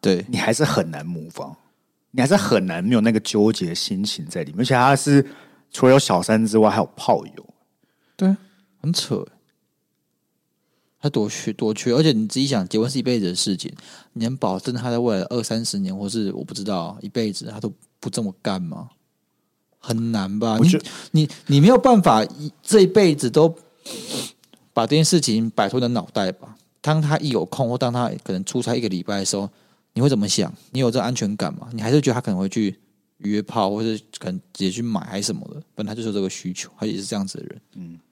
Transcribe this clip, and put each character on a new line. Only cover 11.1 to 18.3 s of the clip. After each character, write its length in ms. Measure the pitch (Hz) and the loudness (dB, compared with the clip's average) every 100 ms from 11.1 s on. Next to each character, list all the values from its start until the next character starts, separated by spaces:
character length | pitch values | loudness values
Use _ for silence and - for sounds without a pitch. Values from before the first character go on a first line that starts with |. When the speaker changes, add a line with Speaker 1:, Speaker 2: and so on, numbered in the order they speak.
| 139 104 | -2 -4
Speaker 1:
缺， 220 | - - | -4 -8
多 200 | 107 113 | -4 -4
缺， 200 | 107 - | -2 0
而 100 | 120 | 2
且 100 | 156 | 2
你 140 | 113 110 | 2 -2
自 120 | 131 | -2
己 80 | 135 | -2
想， 200 | 123 90 | -2 -2
结 100 | 110 | -2
婚 100 | 120 | -2
是 100 | 135 | -2
一 40 | |
辈 160 | 123 123 | -2 0
子 80 | 92 | -2
的 80 | |
事 220 | 90 - 92 | -2 -2 -4
情， 140 | - - - - _ | -6 -14 -20 -20 _
你 120 | - | -6
能 120 | 113 135 | -4 -2
保 220 | 113 95 | -4 -4
证 160 | - | -6
他 160 | 123 123 | -6 -4
在 80 | 120 | -2
未 180 | 120 101 | 0 0
来 40 | 92 | -2
二 120 | 123 | -4
三 220 | 110 113 | -4 -4
十 140 | 113 101 | -4 -4
年， 180 | 95 95 | -6 -6
或 100 | 101 | -6
是 260 | 113 101 | -4 -4
我 120 | - | -6
不 80 | - | -10
知 100 | - | -10
道， 340 | 101 95 82 98 | -6 -6 -6 -10
一 80 | 101 | -10
辈 240 | 120 110 | -4 -4
子 140 | 95 110 | -6 -12
他 80 | 107 | -8
都 140 | 110 - _ _ | -10 -10 _ _
不 120 | 127 | -8
这 120 | - | -6
么 120 | 107 | -6